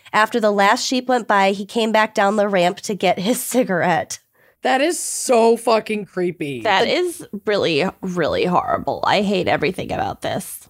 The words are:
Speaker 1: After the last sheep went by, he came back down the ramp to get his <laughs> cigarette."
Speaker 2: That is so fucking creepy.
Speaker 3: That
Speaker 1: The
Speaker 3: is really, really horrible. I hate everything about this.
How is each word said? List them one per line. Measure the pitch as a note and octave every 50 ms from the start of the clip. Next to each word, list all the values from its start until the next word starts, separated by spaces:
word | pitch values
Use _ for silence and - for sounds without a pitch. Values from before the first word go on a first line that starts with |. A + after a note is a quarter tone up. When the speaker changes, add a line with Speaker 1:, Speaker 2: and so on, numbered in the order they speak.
| - -
Speaker 1:
After | - G#3 A3 - - A#3+
the | G#3+ G#3
last | G3+ G3+ G3 G3+ A#3 B3 -
sheep | - C4 B3+ B3
went | C4 B3+ A#3+ G3+
by, | - G#3 G3 G3 G3
he | G3 G3 G#3
came | G3 - A#3 A3 A3+
back | G#3+ G#3+ G#3+ A3 -
down | G#3+ G3 G3+ A3
the | G#3 G3+
ramp | G#3 G3 F#3 E3+ F3+ G3+ -
to | - - G#3
get | F3+ G3 F3+ E3 G3
his | F3+ G#3+ B3 B3 -
<laughs> | - -
cigarette." | B3+ A3 F#3 F#3 D#3+ C#3 F3+ E3 - - - - - _ _ _ _ _ _ _ _ -
Speaker 2:
That | B3 C4 C4
is | C#4+ E4+ E4 -
so | - - - - - - B3 A3+ A3+ A#3 A#3
fucking | A#3 - B3 A3 A3 G#3+ - A3 G#3 G3
creepy. | - - F#3 F3+ F3+ E3+ - D#3 C#3+ C3+ A#2+
Speaker 3:
That | G#3+ A3 G3 F#3+ A#3
Speaker 1:
The | - -
Speaker 3:
is | E4+ F4+ F4 D#4+ - D4 - - G3 -
really, | G#3+ G#3 F#3+ - E3+ D#3 C#3 F3 F#3+ - _
really | - F#3 F3 F3 D3+ - F2+ F2+ A#2+
horrible. | F3+ F3+ C#3 - - - - - - A#2+ - -
I | G2+ C#3+ F#3+
hate | G#3 F#3+ G#3 F#3 -
everything | - D3 D3+ D#3 D#3+ F#3 - - -
about | - - G2 G2 - -
this. | - - A2+ G3 - - - - -